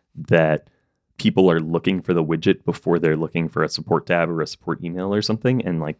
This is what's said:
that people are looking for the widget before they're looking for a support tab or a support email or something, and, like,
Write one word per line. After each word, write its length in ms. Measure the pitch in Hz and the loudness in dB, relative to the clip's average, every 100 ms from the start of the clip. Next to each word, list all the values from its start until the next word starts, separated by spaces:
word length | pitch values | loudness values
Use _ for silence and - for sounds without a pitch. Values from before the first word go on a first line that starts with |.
| _ | _
that 540 | - - 85 80 76 - _ _ _ _ - | -12 0 2 4 0 -4 _ _ _ _ -2
people 320 | 110 - 92 | 0 4 4
are 80 | 82 | 4
looking 400 | 80 82 - 92 | 0 -2 0 -2
for 100 | - | 0
the 80 | 85 | 0
widget 420 | 80 80 98 92 | 0 0 0 0
before 340 | - 87 - 85 | -2 -6 0 2
they're 180 | 80 78 | 2 0
looking 320 | 80 82 82 | -2 -4 -4
for 160 | 82 | -2
a 40 | 78 | -2
support 380 | - 80 80 - | -4 -2 -2 0
tab 220 | 87 85 | 0 0
or 120 | 82 | -2
a 40 | 76 | -6
support 380 | - - 82 | -8 -8 -6
email 280 | 85 90 95 | -6 -6 -2
or 80 | 104 | -2
something, 420 | 107 110 123 127 | -2 -2 0 0
and, 160 | 95 82 | -2 -4
like, 180 | 78 - | -4 -8